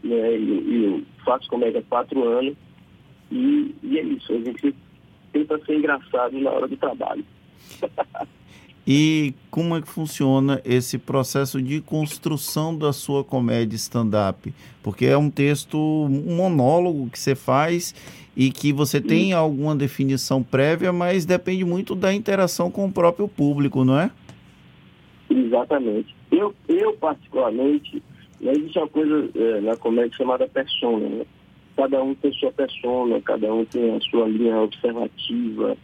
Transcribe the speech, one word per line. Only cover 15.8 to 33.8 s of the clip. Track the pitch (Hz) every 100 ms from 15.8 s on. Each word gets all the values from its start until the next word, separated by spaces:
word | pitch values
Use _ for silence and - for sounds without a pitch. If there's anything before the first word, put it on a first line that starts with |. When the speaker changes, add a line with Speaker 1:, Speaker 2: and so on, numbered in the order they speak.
| 156 156 147 139 165 170
Speaker 2:
monólogo | 185 160 127 170 180 151 123
que | -
você | -
faz | 131 - 131 156 175 175 - - - - -
e | 131
que | - 143
você | 139 143 147
tem | - 160 190
Speaker 1:
Sim. |
Speaker 2:
alguma | 175 160 135 151
definição | 151 139 - 135 135 - 135
prévia, | 120 135 143 170 180
mas | 175 175 190
depende | 160 180 180 185
muito | 180 175 -
da | 190 190
interação | 202 226 196 180 - 175
com | -
o | 196
próprio | 190 170 170 202
público, | - 143 143 139 135 127
não | 139
é? | 202 - - - - - - - - - - - -
Speaker 1:
Exatamente. | 127 120 120 123 147 120 104 - - -
Eu, | - 208 202 -
eu, | 349 440
particularmente, | - 156 - - 131 120 113 135 147 - - - - - -
né, | 123
existe | 147 156 175
uma | 151
coisa, | 151 156 151 -
é, | - 113 107
na | 107 113
comédia | 117 117 120
chamada | - 127 123 131
persona, | 135 131 - 120 117 -
né? | - - - - - -
Cada | - 135 135
um | 135
tem | 135 143
sua | 135 131
persona, | - 135 - 120 127 120 113
cada | - 113 107
um | 113
tem | 113 123